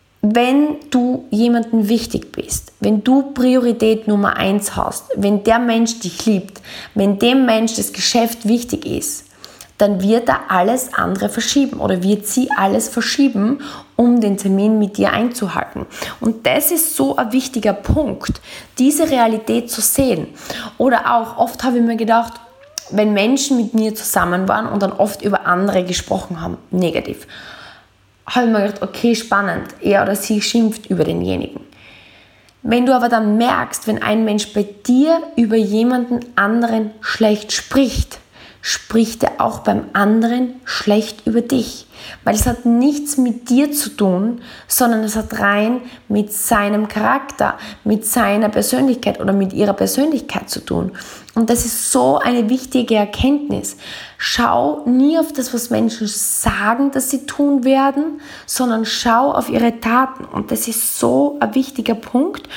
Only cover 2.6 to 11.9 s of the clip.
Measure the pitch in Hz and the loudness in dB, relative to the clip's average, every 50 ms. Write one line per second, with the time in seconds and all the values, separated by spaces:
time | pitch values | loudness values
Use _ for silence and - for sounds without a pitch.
2.6 | - - _ _ 202 202 214 214 208 254 254 277 269 277 285 - 247 254 254 254 | -8 -12 _ _ 0 2 2 2 4 4 4 4 4 0 -2 0 2 4 4 4
3.6 | 240 240 226 - 220 220 220 220 220 - 208 202 202 196 - - - 196 196 208 | 4 2 0 2 2 2 2 2 0 0 0 2 2 2 0 0 0 0 0 0
4.6 | 202 - - - - - - - - - 214 202 196 202 208 202 202 226 226 233 | -2 -4 -4 -2 -4 -4 -4 -8 -8 -8 -4 -2 0 2 2 2 2 2 2 2
5.6 | 247 240 226 226 233 226 - - - 180 - - - 226 208 190 180 - - - | 2 2 2 2 2 0 -2 -6 -8 -10 -8 -4 -2 0 0 0 -2 -6 -16 -20
6.6 | - - - - - - - 202 196 196 202 196 233 240 254 269 262 240 220 220 | -20 -18 -18 -18 -18 -8 -2 0 2 2 2 2 2 2 4 4 4 4 4 2
7.6 | 226 226 226 - 202 - - - - - - 240 226 233 233 - - 202 226 240 | 2 0 -2 -4 -6 -6 -6 -4 -4 0 2 2 2 2 -2 -4 0 0 0 0
8.6 | 240 240 - - - - - - - - - - - - _ _ - - - - | 0 -4 -6 -6 -4 -4 -6 -4 -6 -6 -10 -10 -14 -18 _ _ -20 -20 -20 -20
9.6 | - - _ _ 208 202 202 185 190 202 220 240 - - - - - - 190 185 | -20 -20 _ _ 2 2 2 2 2 2 2 2 2 0 -2 -2 -2 -2 0 2
10.6 | 180 202 240 262 254 - - - - 170 190 190 202 202 - - 226 - - 285 | 2 2 0 -2 -4 -6 -4 -2 -2 -2 -2 -2 -4 -4 -4 -4 -4 0 0 0
11.6 | 277 240 - - - - | 0 0 -2 -4 -2 0